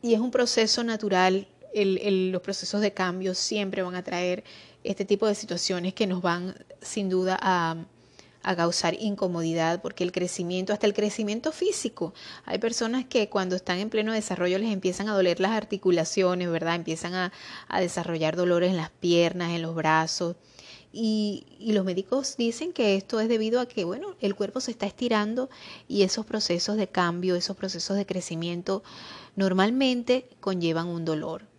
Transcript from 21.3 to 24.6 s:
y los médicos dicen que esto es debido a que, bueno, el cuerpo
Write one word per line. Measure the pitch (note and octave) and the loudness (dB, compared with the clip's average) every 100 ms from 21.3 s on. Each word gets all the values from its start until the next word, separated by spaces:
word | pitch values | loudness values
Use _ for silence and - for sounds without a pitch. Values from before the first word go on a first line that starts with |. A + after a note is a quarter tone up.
| G3 - - | -4 -12 -8
y | A3+ | 0
los | G#3 | 2
médicos | F#3 F3+ G3 C4 C4 - | 2 -2 -2 -2 -2 -2
dicen | A#3 A#3 E4+ | -2 0 -6
que | E4+ G#3+ G3 | 0 2 2
esto | G3 A3+ | 0 -2
es | A3+ | 2
debido | A3+ A3 A#3+ | 2 2 0
a | B3 | 0
que, | A3+ | -4
bueno, | E3+ A3 G4 - | -4 -4 -8 -4
el | G3+ | -4
cuerpo | G3 G3+ C4 | -2 -4 -4